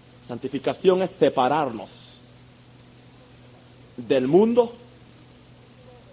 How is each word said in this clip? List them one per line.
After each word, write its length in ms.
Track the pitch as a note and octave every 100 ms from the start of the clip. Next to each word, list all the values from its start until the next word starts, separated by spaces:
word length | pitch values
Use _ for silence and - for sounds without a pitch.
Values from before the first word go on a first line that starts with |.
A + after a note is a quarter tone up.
| - - -
Santificación 760 | A#2 C3 C#3 C#3+ - F#3 F#3
es 80 | F#3
separarnos 760 | - C#3+ C3+ B2+ D3+ C#3 A2 - - - - - - - - - - - - - - - - - - - - - -
del 300 | A#2 C#3 B2+
mundo 460 | E3+ A3 A#3+ A3+ - - - - - - - - - - - - - -